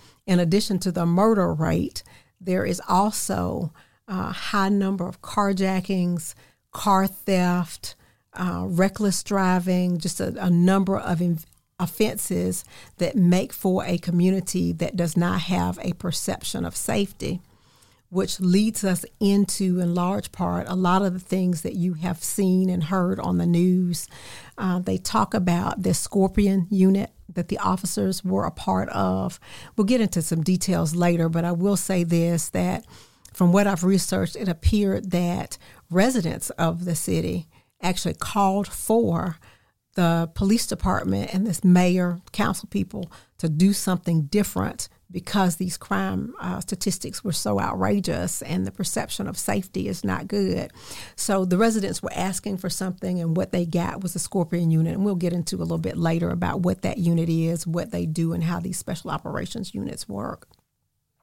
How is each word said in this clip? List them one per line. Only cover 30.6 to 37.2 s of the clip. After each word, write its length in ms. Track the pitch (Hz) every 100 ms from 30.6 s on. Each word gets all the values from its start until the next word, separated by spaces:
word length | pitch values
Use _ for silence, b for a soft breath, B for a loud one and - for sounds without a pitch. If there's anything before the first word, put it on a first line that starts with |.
| 185 175 165
later, 360 | 170 175 170 165
but 160 | 165 170
I 80 |
will 240 | 170 190 196
say 260 | - 190
this, 460 | 170 170 170 170 -
that 360 | 185 180 185 - B B B B
from 180 | - 175
what 140 | 190 208
I've 180 | 190
researched, 520 | 180 196 - 190 180 -
it 120 | 190
appeared 640 | 170 - 214 202 190 196
that 480 | 175 175 180 - - B B -
residents 600 | 170 226 254 165 - -
of 340 | - 165 170 175
the 80 |
city 540 | 160 - 170